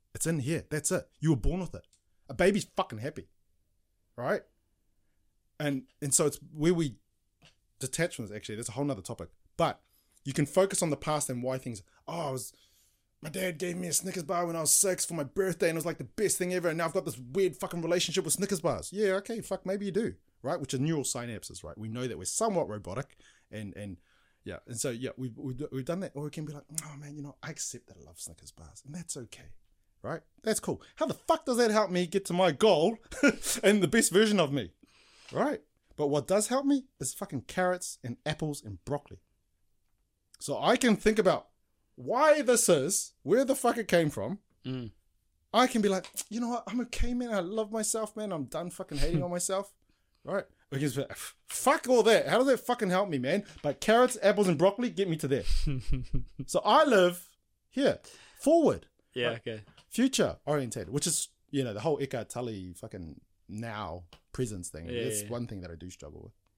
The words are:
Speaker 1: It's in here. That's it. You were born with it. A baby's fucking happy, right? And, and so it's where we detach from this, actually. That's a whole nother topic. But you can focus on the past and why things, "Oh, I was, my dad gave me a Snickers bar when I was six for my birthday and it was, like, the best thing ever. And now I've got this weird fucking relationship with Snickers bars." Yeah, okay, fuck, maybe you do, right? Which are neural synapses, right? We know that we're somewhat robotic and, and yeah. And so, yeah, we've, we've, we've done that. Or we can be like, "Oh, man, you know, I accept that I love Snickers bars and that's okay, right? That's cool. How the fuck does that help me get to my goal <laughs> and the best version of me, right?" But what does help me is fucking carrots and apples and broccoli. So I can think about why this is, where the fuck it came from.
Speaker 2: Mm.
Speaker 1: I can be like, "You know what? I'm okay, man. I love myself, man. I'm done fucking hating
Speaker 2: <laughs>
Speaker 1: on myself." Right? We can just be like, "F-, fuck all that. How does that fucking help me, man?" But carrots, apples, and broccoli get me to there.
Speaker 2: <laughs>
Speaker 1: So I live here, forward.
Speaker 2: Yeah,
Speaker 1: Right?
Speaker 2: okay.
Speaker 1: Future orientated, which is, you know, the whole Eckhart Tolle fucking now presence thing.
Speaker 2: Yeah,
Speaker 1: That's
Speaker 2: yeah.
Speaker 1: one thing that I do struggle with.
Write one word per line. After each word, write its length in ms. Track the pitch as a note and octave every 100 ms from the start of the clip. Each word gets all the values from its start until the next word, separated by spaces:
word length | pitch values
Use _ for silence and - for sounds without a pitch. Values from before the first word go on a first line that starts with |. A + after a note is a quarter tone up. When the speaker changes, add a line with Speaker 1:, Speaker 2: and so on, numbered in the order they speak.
| _
Speaker 1:
It's 120 | - D#3+
in 120 | E3
here. 260 | B2 E3 -
That's 200 | D3+ -
it. 160 | F#3 - -
You 100 | D#3+
were 60 | C3+
born 240 | C#3 F3+
with 140 | F3
it. 120 | F#2 - _ _ _ -
A 40 |
baby's 300 | C3+ F3+ G3+ - -
fucking 240 | F#3 A2
happy, 280 | C3 G2+ E2+ _ _ _ _ _ _ _ _ -
right? 240 | B2+ G3 - _ _ _ _ _ _ _ _ _ _ -
And, 240 | D3 C3+ - -
and 140 | C#3+
so 100 | - D3+
it's 120 | - C#3+ D3+
where 160 | D#3
we 240 | E3+ D3+ G#2 _ _ _ _ - _ _ -
detach 380 | B2+ - E3+ -
from 100 | G#2
this, 80 |
actually. 220 | G#2 - G#2+
That's 140 | A#2+
a 20 |
whole 140 | G#2+ C#3+
nother 160 | A2
topic. 260 | - A#2 E2+ _ _ -
But 240 | D#3 - _ _ _ _
you 80 | C#3
can 140 | C3 C#3+
focus 340 | F#3+ G3 G3
on 60 | E3+
the 80 | C#3+
past 320 | - D3+ C#3+
and 140 | B2
why 160 | B2+ C3
things, 240 | C3 G#2+ - _ -
"Oh, 200 | E3+ D3
I 20 |
was, 240 | C3 A2 _ _ _ _ _ _ _
my 80 | D#3
dad 300 | F#3 F#3 D#3
gave 180 | F3+ F3
me 120 | F3+
a 40 |
Snickers 300 | D3 F#3+ F#3
bar 240 | D3+ F3 F3
when 100 | E3
I 40 |
was 100 | D#3
six 320 | - G3 F3+
for 80 | -
my 120 | E3
birthday 440 | C#3 - F#3 E3+ E3+
and 80 | E3
it 20 |
was, 40 |
like, 140 | E3 D#3+
the 60 |
best 340 | C#3+ - G3 -
thing 160 | F3+
ever. 140 | F3+ E3+
And 80 | D#3+
now 80 | E3
I've 80 |
got 100 | F#3
this 140 | D#3 A#2
weird 360 | B2 D#3+ F#3 -
fucking 260 | F#3 F3
relationship 420 | E3 F3+ - F#3
with 80 | D#3+
Snickers 280 | - G3 F3+
bars." 280 | E3 G#2+ -
Yeah, 180 | G3 G#3 F#3+
okay, 260 | G3+ A3+
fuck, 240 | - F#3+ F#3
maybe 180 | G3+
you 80 | G3+
do, 220 | F3+ A3+ F2 _ _
right? 160 | B2 E3+
Which 140 | C#3+
are 60 | C3
neural 240 | D3+ D#3+
synapses, 580 | B2 B2+ A#2+ G#2+ - -
right? 140 | - -
We 120 | A2
know 200 | A#2 B2+
that 80 | E2
we're 80 |
somewhat 460 | F#2 - A3 F3+ G2
robotic 480 | G#2 F2 G2+ - _ _ _ _
and, 260 | G#2+ G#2 -
and 220 | G2+ F2+ _ _ _ _
yeah. 140 | - F2 -
And 120 | A#2
so, 80 | C#3+
yeah, 220 | A#2 B2+ -
we've, 180 | C3 A#2
we've, 260 | C#3+ B2+ D3
we've 140 | C3+
done 160 | C3 F3
that. 120 | F#3
Or 80 | C#3+
we 60 | D3+
can 160 | D#3+ D#3
be 80 |
like, 80 | D3 - D#3 D#3
"Oh, 100 | C#3+
man, 180 | D3 D3
you 60 |
know, 140 | C#3+ -
I 80 | -
accept 380 | D3+ - - _
that 100 | F2
I 40 | D2
love 120 | D#2+
Snickers 340 | - D#2+ C#2
bars 300 | - D#2 - C3
and 80 |
that's 220 | E3 E3 D3
okay, 320 | A2+ - A#2+ - _ _ _ _
right? 200 | A#2+ E3 _ _
That's 180 | A3 G#3
cool. 200 | - A#2 - -
How 80 |
the 80 | D4+
fuck 300 | - - D#4+
does 140 | C#4 A#3+
that 120 | A#3
help 200 | G#3+ G3
me 160 | F3+ F3+
get 180 | F#3+ G3
to 60 |
my 180 | F3 F#3
goal 440 | C#3+ G#3+ D#3+ F3 A3+ - - C#4
<laughs> 320 | - - A#3+
and 200 | F#3+ G#3
the 60 | E3+
best 220 | A3 -
version 280 | F3+ A3 G3+
of 120 | D3
me, 180 | C#3 F2 _ _ _ _ _ -
right?" 280 | D3 C4 C#4 _ _ _ -
But 100 | D3
what 200 | D3 B2
does 220 | F#3+ G#3
help 160 | B3+
me 200 | C#4 C#4+ - -
is 140 | C#3
fucking 300 | - G3+ C3+
carrots 560 | - - F3+ F3+ - -
and 140 | B2+ A#2+
apples 380 | D3+ D#3 D#3 C#3+
and 180 | G#2+ F#2+ -
broccoli. 320 | C#3+ - F#2 _ _ _ _ _ _ _ _ _ _ _ -
So 200 | - A#2+
I 180 | D3+ B3
can 200 | B3 G#3
think 220 | G#3 G#3+
about 300 | F#3 C#3+ - _ _ _ _ -
why 440 | B2+ A#3 D#4 D4+
this 280 | B3 A#3 -
is, 420 | D#3+ C#3 - - _
where 220 | C3 A3
the 100 | C4
fuck 220 | C#4 A#3+ A#3
it 120 | G#3+
came 200 | E3+ D#3+
from. 300 | A2+ G#2 G3 _ _ B2+
Speaker 2:
Mm. 240 | C3 A2+ - _ _ _ _ _
Speaker 1:
I 140 | G#3+ B3
can 160 | A#3
be 80 | G3+
like, 160 | F#3+ - - -
"You 100 | A3
know 80 | A#3+
what? 160 | A#3+ -
I'm 140 | A#3+
okay, 300 | A#3+ - A#3+
man. 180 | B3 A#3+
I 60 | G#3
love 300 | F3 A3 G#3+
myself, 460 | A3 G#3+ A3 G#3+ -
man. 160 | G#3+
I'm 120 | E3+
done 260 | B2+ D#3 F3
fucking 260 | - F#3 C#3+
hating 240 | E3 E3+
Speaker 2:
<laughs> 0 |
Speaker 1:
on 80 | F3
myself." 420 | F3 - F#3+ G3 _ _ _ _ _
Right? 200 | - - - _ -
We 80 | C3+
can 80 | C#3+
just 100 | B2
be 60 |
like, 80 | -
"F-, 240 | - - - -
fuck 400 | - B3 D4+ A#3+
all 140 | B3
that. 240 | G#3+ G3 B2+
How 100 | G3+
does 80 | C4+
that 140 | B3
fucking 280 | - A#3+ G3
help 180 | F#3 G3+
me, 80 | C#3+
man?" 260 | B2 G3 - -
But 180 | D3 C3+
carrots, 340 | - A3+ B3+ -
apples, 260 | A3 G3+ F#3
and 80 | D3+
broccoli 320 | F#3 G3 A#3+
get 180 | E3 G3
me 60 | D#3+
to 120 | C#3
there. 160 | C3 - - -
Speaker 2:
<laughs> 800 | C3 - C3+ - C#3 - - C3+
Speaker 1:
So 140 | E3+
I 200 | - C4
live 440 | D4+ G#3 F3 F3+ - _ _ _ _
here, 300 | B3+ C4+ - - - - -
forward. 460 | C4+ E4 C4 F#2+ - _ _
Speaker 2:
Yeah, 140 | B2+ A#2+
Speaker 1:
Right? 80 | A2+ -
Speaker 2:
okay. 140 | G#2+ - - _
Speaker 1:
Future 460 | - B3+ C4 C#3 - -
orientated, 420 | D3 B2 A2+ F2
which 160 | C#3 F3
is, 220 | - - _ -
you 140 | C#3+
know, 100 | B2+
the 60 | G#2
whole 180 | D#3+ C#3+
Eckhart 300 | C3+ B2 -
Tolle 420 | B2 B2 G#2 F2+ F2+
fucking 440 | - G2+ D#2+ C#2 _ _ -
now 560 | G#2 A#2 G#2+ F#2+ F2 F2 - _
presence 360 | - A#2+ G2+ F2
thing. 200 | D#2 E2+
Speaker 2:
Yeah, 160 | A#2+
Speaker 1:
That's 180 | A#2 G#2+
Speaker 2:
yeah. 40 | G#2
Speaker 1:
one 180 | A#2+ A#2
thing 140 | G2
that 80 | F2
I 40 |
do 160 | E2+ F2+
struggle 300 | - D2 D#2
with. 100 | - _ _